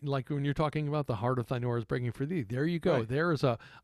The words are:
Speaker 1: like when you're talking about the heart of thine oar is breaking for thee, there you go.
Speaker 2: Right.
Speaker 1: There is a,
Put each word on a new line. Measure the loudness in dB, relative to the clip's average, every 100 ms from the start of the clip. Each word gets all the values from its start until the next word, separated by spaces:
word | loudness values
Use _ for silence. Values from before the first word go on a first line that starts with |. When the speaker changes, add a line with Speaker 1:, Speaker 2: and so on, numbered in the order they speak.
Speaker 1:
like | -4 -4 -2
when | -2 0
you're |
talking | 0 0 0 -2
about | -2 -2
the | 0
heart | 0 0
of | 0
thine | -2
oar | 0 -2
is | -2
breaking | -2 -2
for | -4 -2
thee, | -2
there | -2 -2 0
you | 2
go. | 2 2
Speaker 2:
Right. | 2
Speaker 1:
There | 0 2
is | 4
a, | 2 0 -4 -20